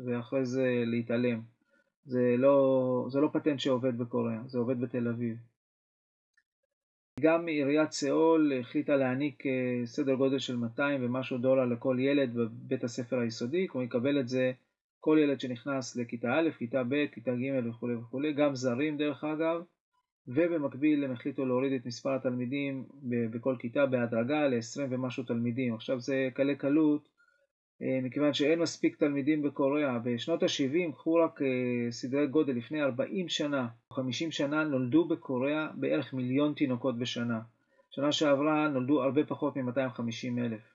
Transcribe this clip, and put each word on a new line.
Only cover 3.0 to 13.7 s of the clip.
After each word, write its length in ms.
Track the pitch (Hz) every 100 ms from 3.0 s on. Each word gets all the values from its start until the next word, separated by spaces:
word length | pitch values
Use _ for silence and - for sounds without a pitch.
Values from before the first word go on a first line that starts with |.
| 120
זה 120 | 139
לא 80 | 151
פטנט 260 | 156 156 135
שעובד 380 | 143 127 131 120
בקוריאה, 440 | 117 123 117 110 131
זה 120 | 127
עובד 220 | 117 123
בתל 260 | 123 123 117
אביב. 300 | 117 120 113 - _ _ _ _ _ _ _ _ _ _ _ _ _ _ _ _ -
גם 280 | 151 170 170
עיריית 440 | 147 135 151 156
סאול 600 | - 139 151 160 160 151 127
החליטה 360 | 120 151 143 139
להעניק, 500 | 127 131 147 - 143
אה, 360 | 131 127 123 117
סדר 300 | 147 135 131
גודל 240 | 135 135
של 160 | 127 123
מאתיים 500 | 117 117 143 139 123
ומשהו 320 | 127 127 131
דולר 280 | 131 131 123
לכל 320 | 117 135 127
ילד 340 | 135 143 127
בבית 500 | 117 113 120 127 131
הספר 360 | 123 131 120 127
היסודי. 480 | 117 113 120 175
כלומר, 180 | 185